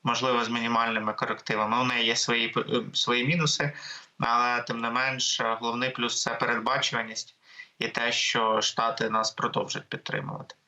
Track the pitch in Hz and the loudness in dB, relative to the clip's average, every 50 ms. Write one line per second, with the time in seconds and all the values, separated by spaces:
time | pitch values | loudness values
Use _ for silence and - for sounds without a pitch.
0 | - 127 117 113 131 131 123 117 117 110 117 120 117 117 120 117 117 113 113 110 | 0 0 0 2 2 2 2 2 0 0 -2 -2 0 2 4 4 4 4 0 0
1 | 107 107 107 - - 113 107 - - - 110 107 107 107 113 123 127 127 123 120 | -2 -2 -2 -2 -2 -2 -4 -6 -2 -2 0 2 2 2 2 2 2 2 2 2
2 | 117 113 117 - - - 120 117 117 113 - 117 - - - 120 110 - - - | 2 2 2 0 2 2 2 2 0 0 0 -2 0 0 0 -2 -2 -2 -2 -2
3 | - - 123 123 123 139 170 175 156 151 - - 147 147 147 - - - - - | 0 2 2 2 2 2 2 2 2 0 2 0 0 -2 -2 -6 -12 -14 -14 -14
4 | - _ _ - - 117 117 120 123 123 120 120 120 - 117 117 117 117 117 127 | -16 _ _ -2 0 2 4 4 4 4 2 0 -2 -4 -4 -4 -2 -2 0 0
5 | 131 135 131 127 127 - - - 120 113 113 113 117 117 113 120 127 127 127 120 | 0 0 0 0 0 -2 0 0 0 0 0 0 -2 -2 0 0 -2 -2 0 -2
6 | 120 117 - - - 127 117 - 131 123 120 113 110 127 131 139 - - - 117 | -2 -2 0 -2 -2 -2 0 0 0 0 0 0 0 0 2 2 0 0 0 -2
7 | 113 110 110 - - - _ _ _ - - - - - _ _ 113 113 - 120 | -4 -4 -8 -10 -10 -12 _ _ _ -20 -20 -20 -20 -20 _ _ -4 -4 -2 -2
8 | 117 117 117 - - - - 120 113 110 110 110 110 - - - 117 117 113 - | 0 0 0 2 0 2 2 2 4 4 4 2 2 0 0 2 0 0 0 0
9 | 117 110 110 110 113 - - - - - - 127 - - - - - _ - - | -2 0 0 0 0 0 -2 -4 -4 -2 -2 -2 -4 -2 -6 -8 -8 _ -10 -10
10 | - - - - - - - - - - - _ _ | -6 -6 -6 -4 -4 -6 -8 -10 -12 -14 -18 _ _